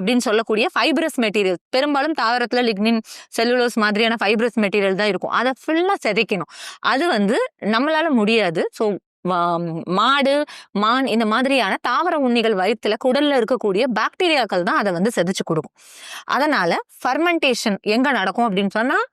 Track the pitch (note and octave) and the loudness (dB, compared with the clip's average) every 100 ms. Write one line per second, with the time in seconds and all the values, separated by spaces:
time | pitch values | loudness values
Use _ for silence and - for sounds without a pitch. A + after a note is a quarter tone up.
0 | F#3+ B3 A3+ G#3+ A3+ G#3 E4+ - C4 D4 | 0 0 2 0 0 0 0 0 0 2
1 | D#4+ - A3 G#3 F#3 F3 _ B3+ D4 C#4+ | -2 -2 0 2 0 -2 _ -2 0 0
2 | D4+ D4+ A3+ B3 A#3+ B3 A#3+ G3 A3 A3+ | 0 0 0 0 0 0 0 0 2 0
3 | - - - - A#3 B3 B3 A3+ G#3+ G#3 | -2 -16 -10 -2 2 2 0 0 0 2
4 | A3+ A3+ G3+ A3 A#3+ A3+ G3+ G#3 G3 F#3+ | 0 0 0 2 0 0 0 2 0 0
5 | G#3+ F3+ - G3 B3 C4 - D#4+ F#4 G4 | 0 -2 -2 -2 -2 -2 -2 0 0 0
6 | A#3 G3+ A3 F#3+ D3+ - - - - B3+ | -2 -2 -2 -4 -6 -14 -18 -6 -2 0
7 | F4 A3 G3+ D4 B4+ - F#3+ A3+ D4 D#4 | 0 2 2 0 -2 -4 -2 0 0 0
8 | E4 B3 G#3 A3+ F#3 E3 A4 - G#3+ F#3 | 2 2 2 2 0 -2 -4 -2 -2 -2
9 | _ _ F3+ F3+ F3 E3+ E3+ E3 - F#3 | _ _ -4 0 0 -2 -4 -6 -4 0
10 | A#3 C#4+ C4+ C#4+ D4 - - G3 G#3+ B3+ | 2 2 2 0 -2 -8 -8 -2 0 0
11 | C4+ A3 A3 A3 C4 C#4 G3 A#3 - C4 | 0 0 0 0 2 0 0 -2 -2 -2
12 | F4 D#4+ B3+ A#3+ A3 F#3+ F#3 A#3+ A3+ A#3 | 0 0 0 2 0 0 0 0 -2 -2
13 | C4 C4 D4 C4+ G#3+ B3+ G#3+ F#3+ C4 G#3+ | 0 2 2 2 0 0 0 0 0 0
14 | B3+ - F4+ D4 A3 F#3 F3+ D4+ G3+ E3+ | -2 0 0 2 0 0 0 0 0 0
15 | G3 A3+ F3 F#3+ - D#3+ - _ - - | 0 0 -2 -2 -2 -4 -4 _ -20 -20
16 | - - - A#3 D4+ B3+ F3 B3+ - - | -18 -12 -4 0 0 2 0 -2 -6 -6
17 | B3 C#4 F4 E4 C#4 A#3 A3 F#3+ G3+ A3 | -4 0 0 0 0 0 -2 -2 0 0
18 | C4+ A#3+ F#3+ G#3+ A#3 F#3+ G3 G#3+ B3 F4+ | 2 0 -2 0 0 0 0 0 0 -2
19 | B4+ | -4